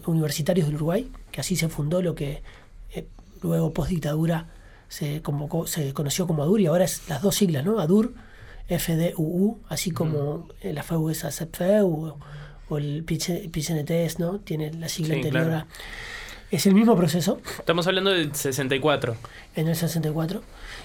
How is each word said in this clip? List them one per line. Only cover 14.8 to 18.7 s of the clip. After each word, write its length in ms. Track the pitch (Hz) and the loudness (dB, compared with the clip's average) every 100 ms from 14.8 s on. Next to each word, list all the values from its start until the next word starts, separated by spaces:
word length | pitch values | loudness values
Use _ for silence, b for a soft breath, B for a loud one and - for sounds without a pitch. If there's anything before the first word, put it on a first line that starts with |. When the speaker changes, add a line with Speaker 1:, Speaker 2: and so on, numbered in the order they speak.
| 160 | -6
Speaker 1:
sigla 240 | - 156 | -4 -2
Speaker 2:
Sí, 80 | 139 | 0
Speaker 1:
anterior 220 | 131 131 160 | 0 2 2
Speaker 2:
claro. 140 | 160 | 0
Speaker 1:
a, 80 | - B B B B B B B B | -4 B B B B B B B B
es 140 | 180 196 | 2 6
el 80 | |
mismo 240 | 190 233 180 | 8 8 6
proceso. 420 | 170 175 160 262 - B | 4 2 0 -2 -4 B
Speaker 2:
Estamos 260 | - 170 175 | 0 2 2
hablando 240 | 190 196 | 2 4
del 240 | 185 151 | 2 2
sesenta 400 | - 139 131 131 | -2 -2 0 0